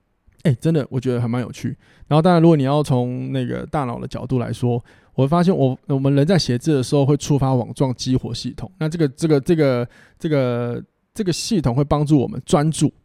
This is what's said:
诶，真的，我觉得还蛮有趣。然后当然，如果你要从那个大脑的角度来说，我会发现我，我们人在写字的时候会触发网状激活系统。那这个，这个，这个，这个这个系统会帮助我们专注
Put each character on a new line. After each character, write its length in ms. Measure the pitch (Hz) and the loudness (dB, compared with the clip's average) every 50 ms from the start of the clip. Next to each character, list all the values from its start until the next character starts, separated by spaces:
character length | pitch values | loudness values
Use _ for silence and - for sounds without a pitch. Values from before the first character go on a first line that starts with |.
| _ _ _ _ _ _ _ _ _ | _ _ _ _ _ _ _ _ _
诶， 120 | 160 123 - | 0 0 0
真 120 | - 160 165 | 0 0 0
的， 120 | 151 123 - | 0 -2 -2
我 100 | - 131 | -6 -4
觉 120 | - 127 | -2 -2
得 80 | 123 120 | -2 -2
还 80 | 117 113 | -2 -2
蛮 140 | 117 127 | -2 -4
有 100 | 117 101 | -4 -6
趣。 240 | - - - 117 123 - _ _ _ _ - - | -10 -8 -8 -8 -8 -10 _ _ _ _ -4 0
然 80 | 143 | 2
后 60 | 156 | 4
当 100 | 160 185 | 4 4
然， 100 | 175 165 | 4 6
如 60 | 160 170 | 6 6
果 80 | 165 | 6
你 80 | 147 131 | 4 2
要 180 | 131 143 151 143 | 0 0 0 0
从 480 | - 139 123 123 123 123 127 131 131 | 0 0 0 0 -2 -4 -8 -8 -6
那 140 | 135 131 127 | -6 -6 -6
个 200 | 123 123 123 123 | -6 -6 -8 -8
大 180 | 135 - 156 135 | -6 -6 -6 -6
脑 160 | 120 120 123 | -6 -6 -8
的 80 | 123 123 | -10 -10
角 180 | - 117 110 | -10 -12 -6
度 120 | 123 135 123 | -4 -2 -2
来 160 | 117 113 123 | -2 -4 -4
说， 280 | - 123 120 120 120 - _ _ _ _ _ _ | -4 -2 -2 -2 -2 -4 _ _ _ _ _ _
我 80 | - 131 | 0 0
会 40 | 139 | 2
发 140 | 165 175 | 2 2
现 140 | 175 185 180 | 4 2 2
我， 220 | 139 139 127 131 - - - | 2 2 0 0 -2 -4 -4
我 100 | 143 135 | -2 0
们 160 | 135 139 139 | 0 2 2
人 120 | 139 143 | 2 4
在 120 | 151 - 131 | 4 2 2
写 200 | - - 120 120 | 2 0 -2 -2
字 160 | - 165 151 | 0 0 0
的 100 | 135 127 | 0 0
时 120 | - 151 | 0 2
候 100 | 143 139 | 2 4
会 120 | 131 151 139 | 2 2 0
触 200 | - - 151 131 | 0 0 0 0
发 160 | 139 135 131 | 2 2 0
网 200 | - 208 - 120 | 0 -2 -4 -2
状 200 | - 143 131 120 | -2 -2 -2 -2
激 200 | - - 131 127 | -4 -2 -2 -2
活 180 | 123 - - 120 | -2 -2 -4 -8
系 180 | - - 127 | -8 -8 -10
统。 200 | - - 139 - - _ | -10 -10 -14 -14 -10 _
那 100 | 156 156 | -6 -6
这 100 | 156 170 | -2 -2
个， 100 | 160 139 | -2 -2
这 180 | 127 - 165 160 | -2 -2 0 2
个， 140 | 151 139 | 2 2
这 140 | 131 - 175 | 4 2 2
个， 340 | 156 147 135 127 120 120 - - - - _ _ _ | 2 4 2 2 0 -2 -6 -10 -18 -20 _ _ _
这 100 | - 165 | -6 -2
个 520 | 151 139 131 123 120 120 120 120 120 120 - - _ _ _ _ _ | 0 0 0 0 -2 -2 -4 -4 -6 -8 -12 -14 _ _ _ _ _
这 80 | - 214 | -6 -4
个 100 | 180 135 | -4 -4
系 260 | - - - 165 165 | -4 -4 -2 -2 0
统 140 | 135 139 123 | 0 0 0
会 100 | 143 147 | 0 0
帮 220 | 143 156 147 151 | 0 0 0 2
助 140 | 139 151 139 | 2 4 2
我 80 | 117 - | 2 0
们 120 | - 123 - | -4 -10 -2
专 240 | - 160 151 147 160 | 0 2 2 2 0
注 240 | 151 - 151 127 - _ _ | 0 0 -2 -2 -2 _ _